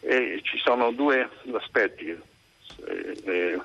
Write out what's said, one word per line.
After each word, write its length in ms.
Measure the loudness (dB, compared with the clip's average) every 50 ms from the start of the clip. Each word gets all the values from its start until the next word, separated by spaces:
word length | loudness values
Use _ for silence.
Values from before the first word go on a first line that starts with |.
E 400 | 0 2 2 2 2 0 -4 -6 -6
ci 140 | -6 -6 -2
sono 340 | 2 2 4 4 4 2 2
due 360 | 2 2 4 4 4 2 0 -4 -14 -12 -6 -6
aspetti 500 | -6 -6 0 2 2 2 2 0 -4 -10
che, 140 | -10 -10 -10 -12 -20 _ _ _ _ _ _ _ -20 -18 -14 -10
eh, 340 | -8 -8 -6 -6 -8 -10 -8 -6
eh, 360 | -2 0 0 0 0 -2 -4 -6